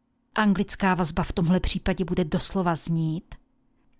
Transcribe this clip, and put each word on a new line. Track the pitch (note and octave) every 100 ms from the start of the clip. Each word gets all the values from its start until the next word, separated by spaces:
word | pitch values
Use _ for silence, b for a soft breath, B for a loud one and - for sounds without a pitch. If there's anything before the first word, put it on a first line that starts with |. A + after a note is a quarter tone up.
| _ _ _
Anglická | - G#3+ F#3 - - G3
vazba | F3 E3 E3+
v | F3
tomhle | - E3 F#3
případě | - - - F#3
bude | E3 F3+
doslova | E3+ F3+ - G3 F3 D#3+
znít: | - E3 D#3+ D#3+ - - _ _ _ _ _ _